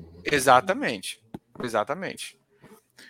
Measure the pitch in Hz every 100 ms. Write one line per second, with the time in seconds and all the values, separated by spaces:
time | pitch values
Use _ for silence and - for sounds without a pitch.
0 | - - - 143 131 127 190 233 240 107
1 | - - _ - _ - 123 110 107 160
2 | 175 - - - _ _ - - _ _
3 | -